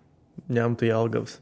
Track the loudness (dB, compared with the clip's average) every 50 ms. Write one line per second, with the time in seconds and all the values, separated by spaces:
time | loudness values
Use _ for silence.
0 | _ _ _ _ _ _ _ -14 -6 -2 0 0 2 0 0 2 2 2 2 2
1 | 2 0 0 -2 -4 -6 -12 -18